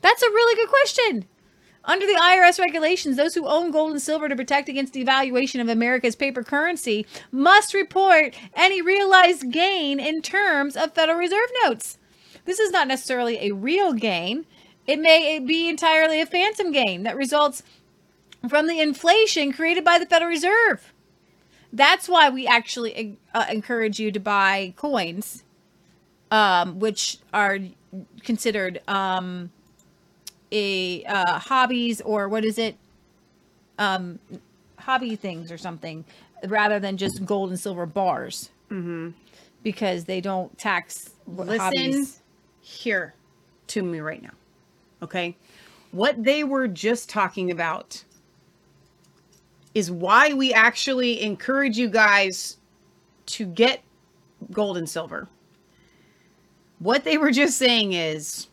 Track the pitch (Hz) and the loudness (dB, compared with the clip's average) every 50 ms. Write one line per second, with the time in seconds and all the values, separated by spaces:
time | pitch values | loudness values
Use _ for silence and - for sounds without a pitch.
0 | - 359 466 - - 466 415 427 466 466 466 392 453 427 - 554 571 - - - | 6 4 4 4 2 2 4 4 4 4 4 2 0 2 4 4 4 4 2 0
1 | 494 440 277 220 185 _ _ _ _ _ _ _ _ _ _ _ _ - 320 381 | 0 0 0 -2 -6 _ _ _ _ _ _ _ _ _ _ _ _ -2 0 0
2 | 392 403 415 339 330 349 359 381 370 349 349 - 370 349 294 330 311 311 359 359 | 2 2 4 4 6 6 6 8 8 6 6 6 0 -2 0 0 0 0 0 0
3 | - 302 262 247 294 330 320 349 311 190 294 311 339 349 294 311 311 311 311 294 | -2 -4 0 0 0 0 0 -4 -2 0 0 0 0 0 0 0 0 0 -2 -6
4 | - - 302 320 302 302 277 247 262 254 285 277 285 311 269 277 277 262 - 269 | -4 -4 -4 -2 -2 -4 -4 -4 -2 0 0 0 0 -2 -6 -6 -6 -6 -6 -6
5 | 254 247 262 269 269 269 247 247 269 262 - 262 240 226 233 226 233 240 254 254 | 0 2 2 2 2 2 0 0 0 0 -2 -4 -2 0 0 0 2 2 0 0
6 | 240 247 226 _ 285 277 262 247 233 - - 277 302 339 359 - - 247 214 214 | 0 -2 -2 _ -4 -4 -4 -6 -8 -4 -2 -2 0 0 -2 -4 -4 -4 -2 -4
7 | 214 _ - - - _ - 254 277 339 381 415 415 - - 392 381 381 - 370 | -4 _ -12 -20 -18 _ -4 2 6 8 8 6 6 4 -2 -2 -2 0 0 2
8 | 392 392 359 320 311 269 - - - 190 _ - 330 381 392 381 339 349 381 403 | 4 6 6 6 6 2 -4 -12 -20 -14 _ 2 2 2 2 0 0 0 2 2
9 | 403 381 381 370 370 349 359 294 277 247 240 311 349 381 392 370 311 285 277 277 | 4 6 8 8 8 8 4 2 -4 -4 0 0 2 2 0 0 -2 -2 -4 -4
10 | - 294 311 320 294 - - 392 403 392 330 285 285 285 269 - 311 311 320 330 | -4 -4 -6 -6 -6 -4 -2 0 2 2 2 0 0 -2 -2 -4 -4 -2 0 0
11 | 320 311 330 339 349 349 370 415 466 480 508 508 466 320 233 220 - - - _ | 2 2 2 0 0 0 0 0 0 0 0 2 2 2 2 0 -8 -14 -14 _
12 | _ _ _ _ _ _ - - _ - 370 392 440 403 349 370 302 262 269 262 | _ _ _ _ _ _ -20 -16 _ -8 -2 0 0 0 2 0 0 0 -2 -4
13 | - - 262 247 247 233 233 - - 202 202 196 196 254 330 381 403 359 277 220 | -4 -4 -4 -2 -2 -2 -2 -2 -4 -4 -4 -4 -4 -2 0 2 2 2 0 0
14 | 208 220 190 170 170 180 220 294 330 _ _ _ - _ _ _ _ - 285 302 | -2 -2 -2 -2 -4 -4 -6 -6 -8 _ _ _ -20 _ _ _ _ -2 -2 2
15 | 311 330 320 320 320 285 311 311 262 254 311 330 330 339 330 302 - 330 320 311 | 6 6 6 6 6 2 -2 -2 -2 -2 0 0 0 -2 -2 0 2 2 4 4
16 | 320 320 320 311 320 311 - 349 359 415 427 - 403 349 294 285 247 208 185 175 | 4 4 2 0 -2 0 0 0 0 0 0 -2 -4 0 0 0 0 0 -2 -4
17 | 190 226 180 262 277 247 285 294 294 285 269 - - _ _ _ _ _ _ _ | -6 -6 -4 -4 -4 0 2 2 2 2 0 -4 -16 _ _ _ _ _ _ _
18 | _ _ _ _ _ _ - _ - 247 277 294 302 320 339 320 311 302 277 - | _ _ _ _ _ _ -20 _ -10 0 0 2 2 2 0 0 0 0 0 0
19 | - 339 359 440 440 427 - 339 294 277 262 - 320 330 339 349 311 349 339 349 | 2 4 6 6 6 4 2 0 0 -2 -2 -2 0 0 0 2 4 4 4 4
20 | 359 349 349 330 330 339 339 311 294 359 403 453 466 427 285 190 - - _ _ | 4 4 2 2 2 2 -2 0 0 2 4 4 4 4 2 0 -6 -20 _ _
21 | _ _ _ _ _ _ _ _ _ _ _ _ _ _ - 214 269 294 359 370 | _ _ _ _ _ _ _ _ _ _ _ _ _ _ 0 4 6 6 6 4
22 | - - 359 339 311 285 254 262 262 233 240 233 233 - - 247 240 226 - - | 2 0 4 6 6 6 4 0 0 2 2 2 2 -2 -8 -6 -6 -8 -6 -8
23 | 226 208 202 - _ _ _ - - - - 220 208 - 247 233 220 220 202 - | -10 -10 -12 -18 _ _ _ -4 -2 -2 -4 -6 -4 -4 -4 -2 -2 -2 -2 -2
24 | 220 214 190 208 190 208 208 202 196 190 196 196 196 185 185 - - 294 285 233 | -4 -4 -4 -4 -4 -2 0 2 2 2 2 0 -2 -8 -10 -8 -6 -2 -2 -2
25 | 185 165 170 185 214 - - - _ _ _ _ _ _ _ _ _ _ _ _ | -2 -2 -6 -10 -12 -12 -14 -18 _ _ _ _ _ _ _ _ _ _ _ _
26 | _ _ _ _ _ _ 220 214 214 202 185 175 175 180 165 190 202 220 208 - | _ _ _ _ _ _ 2 2 4 4 4 2 0 0 -4 -4 -4 -4 -2 -4
27 | - - - - _ _ - 202 208 202 196 196 196 185 - _ _ _ - 190 | -6 -6 -6 -10 _ _ -2 0 0 0 0 -2 -6 -12 -16 _ _ _ -18 -18
28 | - _ _ - - - 233 214 - 233 214 208 190 185 175 170 _ - 202 196 | -18 _ _ -20 -6 -6 -6 -2 -2 -4 -2 -2 -4 -6 -6 -10 _ -6 -4 -4
29 | 190 190 185 185 185 185 180 180 175 175 _ _ _ _ _ _ _ _ _ _ | -2 -2 -4 -4 -4 -6 -10 -12 -12 -14 _ _ _ _ _ _ _ _ _ _
30 | _ _ _ _ _ - _ _ _ _ - 214 208 196 196 190 185 180 180 165 | _ _ _ _ _ -20 _ _ _ _ -4 -4 -2 -2 -2 -4 -4 -4 -6 -8
31 | - - 208 196 180 175 175 160 - - 277 262 262 240 254 247 240 233 233 214 | -8 -4 -2 0 0 0 0 -2 -4 -2 0 2 2 2 0 -2 -2 -2 -4 -6
32 | - - 214 214 202 196 208 220 214 220 208 226 226 220 - _ _ _ _ _ | -4 -4 -2 -2 -2 -2 -4 -2 -2 -2 -2 -2 -4 -6 -6 _ _ _ _ _
33 | _ _ _ _ _ _ _ _ _ _ _ _ _ _ _ - 208 202 190 185 | _ _ _ _ _ _ _ _ _ _ _ _ _ _ _ -4 -4 -2 -2 -4
34 | 185 175 170 - _ _ 208 - _ _ _ _ _ _ _ _ - - 262 254 | -6 -8 -14 -18 _ _ -20 -20 _ _ _ _ _ _ _ _ -6 -4 -2 -2
35 | 262 240 220 208 - 196 175 160 170 165 170 160 - 185 170 156 - 165 160 160 | -2 -4 -8 -8 -8 -10 -10 -10 -14 -16 -16 -14 -12 -14 -14 -12 -14 -14 -14 -14
36 | 160 _ - - - _ _ - - 190 208 214 208 208 214 208 196 196 190 185 | -18 _ -20 -20 -20 _ _ -16 -10 -4 0 0 2 2 0 0 -2 -4 -6 -4
37 | 196 190 - - 190 175 208 202 196 185 185 180 - 202 190 175 175 165 151 202 | -4 -6 -6 -6 -4 -4 -2 -2 -2 -4 -6 -6 -8 -8 -8 -8 -8 -6 -4 -2
38 | 196 185 156 123 123 139 180 - - - _ _ _ _ 214 190 175 170 170 165 | 0 0 0 -2 -4 -10 -12 -14 -14 -16 _ _ _ _ -12 -10 -8 -8 -10 -10
39 | 165 170 170 _ _ _ _ _ _ _ _ _ _ 220 196 - 220 196 180 175 | -10 -12 -14 _ _ _ _ _ _ _ _ _ _ -8 -6 -4 -4 -4 -4 -4
40 | 170 165 190 185 180 196 190 185 180 - - _ - 220 196 175 - _ - - | -6 -8 -8 -6 -6 -6 -6 -6 -6 -8 -12 _ -4 -2 -2 -2 -4 _ -18 -18
41 | - - _ _ _ - - 185 185 175 214 226 190 190 269 269 262 262 269 277 | -18 -20 _ _ _ -18 -12 -12 -6 -4 -4 -2 -2 -2 -2 -2 -2 -2 -2 -2
42 | 277 269 - _ _ _ _ _ _ _ _ _ _ - - - - 240 214 190 | -4 -6 -10 _ _ _ _ _ _ _ _ _ _ -20 -20 -10 -6 -4 -4 -4
43 | 175 160 _ _ _ _ _ _ _ _ _ _ _ - - 220 190 175 170 160 | -4 -8 _ _ _ _ _ _ _ _ _ _ _ -8 -6 -6 -4 -4 -6 -8
44 | 151 156 156 - - - - _ _ _ _ _ _ _ _ _ _ _ _ _ | -8 -10 -12 -12 -16 -20 -20 _ _ _ _ _ _ _ _ _ _ _ _ _
45 | - 160 - 190 175 170 175 _ _ _ _ - - - _ _ _ _ - 175 | -16 -10 -8 -6 -6 -6 -8 _ _ _ _ -20 -20 -20 _ _ _ _ -6 -2
46 | 208 277 294 233 220 247 277 302 302 277 277 269 262 240 185 160 - 214 240 233 | 0 0 0 0 0 0 2 2 0 -2 -2 -2 -2 -2 -4 -4 -2 -2 -2 -2
47 | - - - 214 202 180 - - 185 180 175 165 165 165 160 - - _ - - | -4 -8 -4 -4 -4 -4 -4 -6 -6 -6 -4 -4 -4 -6 -6 -8 -12 _ -20 -20
48 | - _ _ _ _ _ _ _ _ _ _ _ _ _ _ _ _ _ _ _ | -20 _ _ _ _ _ _ _ _ _ _ _ _ _ _ _ _ _ _ _
49 | _ _ _ _ _ _ _ _ _ _ _ _ _ _ _ 220 202 165 180 170 | _ _ _ _ _ _ _ _ _ _ _ _ _ _ _ -4 -4 -4 -6 -6
50 | 170 185 208 240 277 302 285 269 269 262 233 220 220 233 233 - - 277 269 254 | 0 4 6 6 6 6 4 0 0 2 4 6 6 6 4 0 -4 -2 -2 0
51 | 254 240 240 - - 214 202 - - - 269 277 277 269 214 220 247 226 185 226 | 0 0 -2 -2 -4 -6 -6 -6 -4 -2 0 0 0 0 0 0 -2 0 2 4
52 | 220 208 202 202 196 190 180 - - - - _ _ _ _ _ _ _ _ _ | 4 6 4 4 2 0 -2 -8 -10 -12 -14 _ _ _ _ _ _ _ _ _
53 | _ _ _ _ _ - - - 220 185 170 170 226 254 262 - _ _ _ _ | _ _ _ _ _ -14 -10 -10 -10 -10 0 2 2 2 2 -2 _ _ _ _
54 | _ _ _ _ _ _ _ _ - - 185 - 208 202 190 175 165 156 - 165 | _ _ _ _ _ _ _ _ -20 -10 -4 -4 -2 -2 -2 -6 -8 -6 -8 -8
55 | 160 160 - - - - _ _ _ _ _ _ _ _ _ _ _ _ _ _ | -10 -8 -10 -14 -14 -14 _ _ _ _ _ _ _ _ _ _ _ _ _ _
56 | _ _ _ _ _ _ _ _ _ _ _ _ _ _ _ _ 165 185 233 285 | _ _ _ _ _ _ _ _ _ _ _ _ _ _ _ _ -2 0 0 0
57 | 277 320 311 311 311 294 262 247 285 339 240 - 262 247 240 226 214 196 185 175 | 0 0 0 2 2 2 2 2 2 2 0 2 2 2 2 2 0 0 -2 -2
58 | 165 160 156 156 151 - - - - _ | -2 -4 -4 -6 -10 -12 -12 -14 -14 _